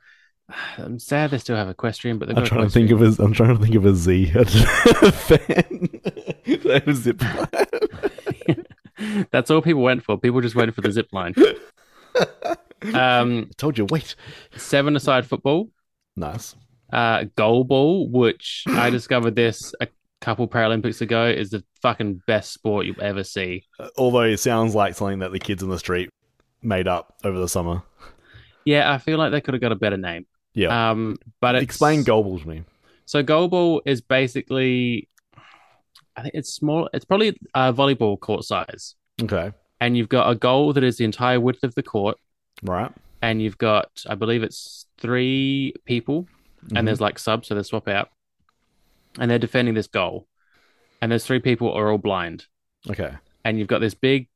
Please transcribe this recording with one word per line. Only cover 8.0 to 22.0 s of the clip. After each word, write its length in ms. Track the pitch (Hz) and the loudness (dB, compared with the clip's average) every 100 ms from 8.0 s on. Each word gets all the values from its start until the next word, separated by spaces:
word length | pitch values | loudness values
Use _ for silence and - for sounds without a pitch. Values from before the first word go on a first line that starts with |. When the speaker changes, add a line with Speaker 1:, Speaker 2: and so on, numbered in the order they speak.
| 403 - - - - 226 - _ - - 214 208 - | -8 -6 -10 -6 -2 -2 -4 _ -20 -12 -6 -4 -2
Speaker 1:
<laughs> 40 | |
That's 180 | 131 123 | 0 2
all 120 | 156 | 2
people 200 | 160 151 | 2 2
went 220 | 127 127 | 2 0
for. 140 | - 135 | -2 0
People 220 | 123 127 | 0 0
just 140 | 120 120 | 0 0
went 180 | 117 113 | 0 0
for 60 | |
the 100 | 104 | -2
zip 160 | 104 - | -2 -4
line. 240 | 95 87 101 | -6 -2 2
Speaker 2:
<laughs> 60 | 403 - - _ _ _ _ 508 - - - 339 _ - 214 | 2 2 -14 _ _ _ _ -2 -2 -4 -8 -8 _ -14 -4
Speaker 1:
Um, 540 | 170 127 123 120 120 - | 0 2 2 2 -2 -6
Speaker 2:
I 40 | - | -6
told 220 | 147 113 | -4 -2
you, 80 | 101 | -2
wait. 280 | 160 - - - - - - | -2 -4 -16 -20 -20 -20 -18
Speaker 1:
seven-a-side 680 | - 139 143 147 147 127 123 | -2 0 2 0 2 0 0
football. 440 | - 135 160 220 _ _ _ _ - | -2 0 0 -2 _ _ _ _ -10
Speaker 2:
Nice. 360 | 76 104 - - _ _ - | -10 -10 -14 -20 _ _ -6
Speaker 1:
Uh, 320 | 120 117 113 104 - | -2 0 0 -2 0
goal 260 | 110 120 | 2 4
ball, 460 | 127 135 147 190 131 | 2 2 4 2 0
which 560 | 123 113 - - - - | 2 2 2 -8 -10 -2
Speaker 2:
<clears throat> 20 | |
Speaker 1:
I 220 | 254 120 | 0 2
discovered 480 | 123 - 127 117 110 | 0 0 0 0 2
this 360 | 117 - - - | 0 -2 -10 -10
a 80 | 117 _ _ - | -10 _ _ -10
couple 300 | - 107 120 | -6 -4 -2
Paralympics 500 | 120 110 113 113 113 | 0 0 0 -2 -4
ago, 280 | 110 113 117 | -2 0 0
is 220 | - 98 | 0 -4
the 120 | 104 - _ | -8 -12 _
fucking 420 | 123 110 | -2 -2